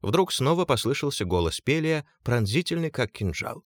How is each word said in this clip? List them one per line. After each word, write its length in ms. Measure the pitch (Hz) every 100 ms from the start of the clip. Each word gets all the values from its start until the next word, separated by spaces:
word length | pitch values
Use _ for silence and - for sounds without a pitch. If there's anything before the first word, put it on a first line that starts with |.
Вдруг 300 | - 156 185
снова 340 | - 127 170 180
послышался 600 | 123 - 139 143 - 98
голос 360 | 90 82 -
Пелия, 440 | - 151 156 156 143 _
пронзительный, 680 | - 120 104 120 180 170 160
как 200 | 156 117
кинжал. 520 | - 98 85 - 117 _